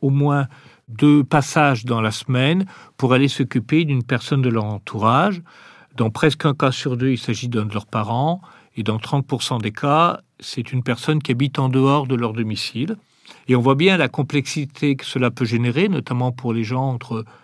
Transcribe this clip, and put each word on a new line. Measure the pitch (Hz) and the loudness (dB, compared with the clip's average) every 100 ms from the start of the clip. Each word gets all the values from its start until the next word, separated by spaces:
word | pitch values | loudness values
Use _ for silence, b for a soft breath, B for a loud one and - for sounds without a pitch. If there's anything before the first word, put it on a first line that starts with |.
au | 139 | 0
moins | 139 143 143 131 B B B - | 2 2 2 -2 B B B -18
deux | 110 147 147 | 2 6 6
passages | 139 151 135 160 143 120 120 | 4 2 2 2 2 2 -2
dans | 117 | -2
la | 110 | 0
semaine | 110 - 127 135 180 190 B B - | -2 -2 0 2 2 -2 B B -2
pour | 131 | 2
aller | 127 139 | 4 4
s'occuper | - 127 127 104 156 160 | 2 -2 -2 0 0 2
d'une | 135 | 0
personne | - 127 - 139 | 0 -4 0 0
de | 127 | 2
leur | 113 107 | 0 -2
entourage. | 104 - 110 107 127 196 180 170 B B B B 120 | -6 -8 0 2 4 2 -2 -10 B B B B -2
Dans | 113 | -2
presque | - 160 143 | 2 2 2
un | 156 | -2
cas | 135 139 | 0 0
sur | 127 147 123 | 0 -4 -2
deux, | 131 | 0
il | 123 | -2
s'agit | - 110 123 | -2 -4 -2
d'un | 117 | -4
de | 104 | -4
leurs | 104 - | -6 -6
parents, | 120 104 120 147 180 B B B - | -4 -2 -2 0 -2 B B B -6
et | |
dans | 110 107 | -4 -4
trente | - 143 135 | -2 -4 -2
pour | 131 | -4
cent | - 123 | -4 -4
des | 110 | -4
cas, | 110 143 151 170 - - _ | -4 0 2 2 0 -10 _
c'est | - - 113 | -12 -10 -6
une | 127 | -4
personne | 123 123 - 156 | -4 -4 0 -2
qui | - | 0
habite | 127 143 147 | 0 0 0
en | 131 | 0
dehors | 131 135 143 131 | 2 4 2 0
de | 127 | -2
leur | 117 | -2
domicile. | 110 110 104 - 113 160 214 _ B B B - | -2 -4 -4 -6 -6 -6 -6 _ B B B 0
Et | 127 | 2
on | |
voit | 123 139 | 4 4
bien | 180 185 | 4 4
la | 131 | 2
complexité | - 139 147 135 156 139 - 147 139 | 0 -2 -2 -2 -6 -6 -4 -2 -2
que | - | -4
cela | 131 123 | -2 -2
peut | 117 117 | 0 -2
générer, | 117 120 123 202 | 0 0 0 0
notamment | 160 - 123 127 | 0 -2 -2 -2
pour | 123 120 | -2 -4
les | 113 110 | -4 -2
gens | 127 135 | -2 -2
entre | 120 - 113 107 b | -4 -6 -8 -8 b